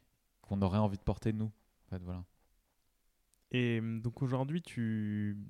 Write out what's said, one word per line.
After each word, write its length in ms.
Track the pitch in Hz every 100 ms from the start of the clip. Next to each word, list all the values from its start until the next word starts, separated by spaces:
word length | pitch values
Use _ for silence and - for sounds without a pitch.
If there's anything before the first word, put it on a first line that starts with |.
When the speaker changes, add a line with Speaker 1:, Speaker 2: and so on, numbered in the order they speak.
| _ _ _ _
Speaker 1:
qu'on 180 | - 98
aurait 160 | 98 101
envie 200 | 107 98
de 40 |
porter 300 | - 104 113
nous. 200 | 110 110 - _ _ _
En 40 |
fait, 120 | 92
voilà. 220 | 90 90 90 _ _ _ _ _ _ _ _ _ _ _ _
Speaker 2:
Et, 260 | 127 120 117
hum, 200 | 113 113
donc 200 | 117 113
aujourd'hui, 380 | 131 127 135 170
tu... 800 | - - 113 110 107 104 104 104 101